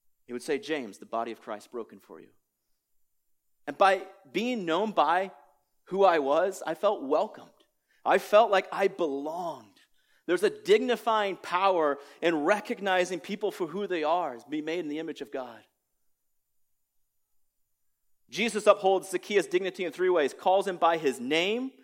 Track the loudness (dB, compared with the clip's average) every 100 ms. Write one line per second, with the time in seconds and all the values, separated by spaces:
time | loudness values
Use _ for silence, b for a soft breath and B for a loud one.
0 | _ _ -12 -8 -4 -4 -2 -6 -6 -12
1 | -8 -6 -4 -8 -10 -12 -10 -12 -12 -16
2 | -20 -20 -20 _ _ _ _ _ _ _
3 | _ _ _ _ _ _ -6 4 4 4
4 | -2 -20 -8 -4 -2 -2 -2 0 0 2
5 | 2 2 -2 -8 _ _ _ _ -6 2
6 | 4 4 2 2 0 -2 -8 -2 -2 -2
7 | 0 -2 -2 -8 -20 _ _ _ _ _
8 | 2 2 6 6 6 4 0 -2 -2 0
9 | -4 -4 -6 -6 -8 -10 -16 _ _ _
10 | _ _ -2 0 0 0 2 4 4 0
11 | 0 0 0 -6 -4 0 2 4 2 0
12 | B B 0 2 2 0 -2 -6 0 0
13 | 0 -4 -8 -6 -6 -4 -6 -6 -4 -2
14 | 0 -2 -2 -8 -8 -6 -4 -6 -6 -8
15 | -8 -10 -10 -12 -12 -16 _ _ _ _
16 | _ _ _ _ _ _ _ _ _ _
17 | _ _ _ _ _ _ _ _ _ _
18 | _ _ _ -4 -2 2 4 4 4 2
19 | 0 -6 0 0 2 0 -2 -6 -6 0
20 | 2 4 2 0 2 2 2 0 2 2
21 | 0 -2 -2 0 0 -2 -6 -12